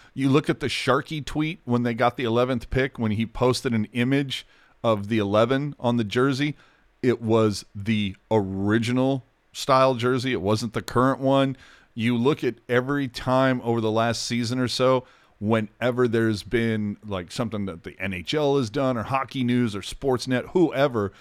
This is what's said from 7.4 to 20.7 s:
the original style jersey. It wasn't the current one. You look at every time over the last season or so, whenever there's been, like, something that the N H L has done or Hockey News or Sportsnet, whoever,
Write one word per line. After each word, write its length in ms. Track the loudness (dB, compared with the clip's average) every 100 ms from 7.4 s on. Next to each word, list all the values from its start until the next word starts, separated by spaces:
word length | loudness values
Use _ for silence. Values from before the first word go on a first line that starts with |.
| 4 0 -10 -10
the 400 | -2 0 -2 -6 _
original 920 | 0 0 -2 2 2 2 0 0 -2 -6 _ _
style 400 | -10 2 4 4 4
jersey. 360 | 0 0 0
It 80 | -2
wasn't 320 | 0 0 0
the 80 | -6
current 380 | -2 0 2 2
one. 360 | 2 2 2 -2 -14 -20 _
You 240 | -4 -2 2
look 260 | 2 2
at 120 | -2 -4 0
every 400 | 0 2 -2 -2
time 540 | -6 0 2 2 2
over 160 | 0 0
the 100 | 2
last 320 | 2 0 -2 -4
season 340 | -2 -2 -2
or 80 | -2
so, 360 | 2 2 2 0 _ _ _
whenever 680 | 0 0 0 _ -2 2 2
there's 340 | 2 0 -2
been, 540 | -2 -2 0 -2 -4 -6 -8
like, 260 | -8 -8
something 340 | -6 -6 -4 -6
that 180 | -8
the 120 | -14 -8
N 140 | -6
H 200 | -6 -4
L 240 | 0 2 2
has 120 | 0
done 260 | -2 -2 -2
or 60 |
Hockey 400 | -2 -4 -4 -2
News 320 | 0 2 0 -4
or 60 |
Sportsnet, 680 | -10 -6 -2 -2 0 -4 0
whoever, 640 | 2 2